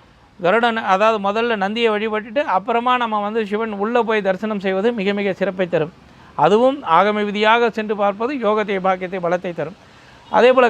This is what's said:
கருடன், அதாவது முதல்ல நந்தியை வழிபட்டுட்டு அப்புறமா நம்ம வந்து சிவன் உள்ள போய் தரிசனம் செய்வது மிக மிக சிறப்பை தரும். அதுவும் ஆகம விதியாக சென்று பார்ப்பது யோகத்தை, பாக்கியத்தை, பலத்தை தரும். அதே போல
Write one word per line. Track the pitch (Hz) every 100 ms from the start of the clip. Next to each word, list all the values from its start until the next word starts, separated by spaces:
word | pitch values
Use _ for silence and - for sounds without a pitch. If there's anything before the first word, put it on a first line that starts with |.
| _ _ _ -
கருடன், | 175 220 233 226 226
அதாவது | 190 214 220 196
முதல்ல | 208 240 214
நந்தியை | 190 226 226
வழிபட்டுட்டு | 208 220 214 226 233 302 185
அப்புறமா | 208 233 247 247
நம்ம | 226 214 208
வந்து | 226 208
சிவன் | 208 226 202
உள்ள | 214 240 220
போய் | 220 196
தரிசனம் | 185 220 208 190
செய்வது | 190 226 240
மிக | 190 202
மிக | 202 175
சிறப்பை | 190 185 180
தரும். | 170 156 - - - - -
அதுவும் | 151 214 254 285 165 165
ஆகம | 202 208 208
விதியாக | 208 214 233 233 220
சென்று | 214 208
பார்ப்பது | 202 202 240 285 208
யோகத்தை, | 214 208 196 185
பாக்கியத்தை, | 185 185 190 170
பலத்தை | 175 185
தரும். | 170 151 - - - - - - -
அதே | 240
போல | 262